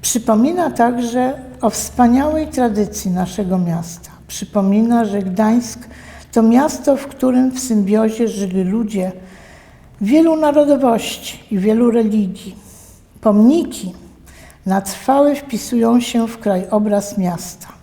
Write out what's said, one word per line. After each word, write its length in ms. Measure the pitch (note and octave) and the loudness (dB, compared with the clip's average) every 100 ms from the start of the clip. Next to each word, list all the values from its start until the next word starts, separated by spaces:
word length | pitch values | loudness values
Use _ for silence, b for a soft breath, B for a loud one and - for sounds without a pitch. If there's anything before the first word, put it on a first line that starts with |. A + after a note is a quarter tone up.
Przypomina 680 | - B3 A3+ G#3+ C4 F4 D#4+ | -2 -4 0 2 2 0 -4
także 640 | B3 A#3 B3 A#3 B3 B3+ D4 - - | 2 0 2 -4 -2 -2 -4 -14 -4
o 80 | A3+ | -4
wspaniałej 800 | - - - A#3+ B3 D4+ D#4 D4+ | -2 -8 2 4 4 2 -2 -4
tradycji 640 | C4+ B3 G#3 G3+ - G3 | -2 -2 0 -2 -4 -4
naszego 460 | F3+ F3+ - F#3+ F#3 | -2 -4 -4 -2 -2
miasta. 520 | F3 E3 E3+ - - - - | 0 -4 -6 -14 -20 -20 -16
Przypomina, 800 | - F#3 G#3 G3 G3+ A#3 A#3 A3 | -12 -4 -2 2 2 2 2 0
że 160 | G3+ | -2
Gdańsk 580 | F#3+ F3+ G#3+ A#3+ A#3+ - - B B B B | -4 0 2 2 -2 -12 -18 B B B B
to 120 | A#3+ | 2
miasto, 540 | A3 A#3+ D4+ - - C4+ | 4 4 2 0 0 0
w 100 | - | -2
którym 440 | - B3+ B3+ C4 | -2 0 2 0
w 80 | B3+ | -2
symbiozie 680 | - A3 F#3+ G#3+ A3 A3 A#3 | -2 0 2 2 0 0 -4
żyli 360 | G3 G3 F#3 | -2 -4 -2
ludzie 480 | F#3 G#3+ G#3+ G#3 F#3 F#3 B B B B B B B - | -2 -2 -2 -4 -6 -8 B B B B B B B -6
wielu 340 | G3+ D4 D#4+ D#4+ | 2 4 4 4
narodowości 1040 | D4+ D4 D4 C#4 C4 A3+ - - - - - | 2 4 4 4 4 0 -2 -10 -12 -16 -6
i 80 | G3+ | -2
wielu 320 | G3+ A3 A#3+ | 2 4 4
religii. 640 | A#3 A3 G#3+ G3 F3+ G3 - B B B B _ - | 2 2 0 -2 -6 -14 -18 B B B B _ -4
Pomniki 720 | A3 G#3 A3+ E4 - - F#3 - - - - B B B F#3+ | 2 6 6 4 0 -8 -12 -14 -20 -20 -20 B B B -4
na 160 | F#3+ | -4
trwałe 540 | G3 - - C#4 C#4+ C#4+ | -4 -8 0 2 4 0
wpisują 640 | - A3 - A#3+ A3+ A#3+ | -6 -8 -4 0 2 2
się 280 | A#3+ A#3+ A3+ | 0 -2 -4
w 100 | A3+ | -4
krajobraz 800 | G#3 F#3 F#3+ G#3+ G#3 G3+ G3+ - | -2 -2 0 -2 0 -2 -2 -4
miasta 500 | F3+ E3+ - - - - | -4 -4 -12 -16 -20 -20